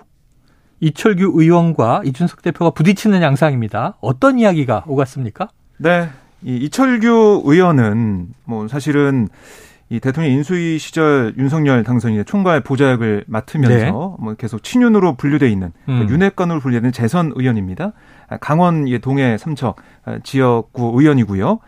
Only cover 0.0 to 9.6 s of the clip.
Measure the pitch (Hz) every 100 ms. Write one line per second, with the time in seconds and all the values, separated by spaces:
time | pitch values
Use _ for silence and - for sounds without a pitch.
0 | _ _ _ _ _ _ _ _ 160 -
1 | 220 180 196 165 160 170 170 147 117 160
2 | 139 127 175 - 175 - 165 - 160 196
3 | 214 190 156 135 156 120 110 107 147 -
4 | 107 127 269 247 214 165 131 107 160 139
5 | 131 135 117 - 202 _ _ - 156 175
6 | 165 135 _ _ 123 123 147 - 262 247
7 | 233 226 214 196 139 165 180 139 110 110
8 | 110 95 90 - - 110 107 143 151 143
9 | 143 135 101 - - -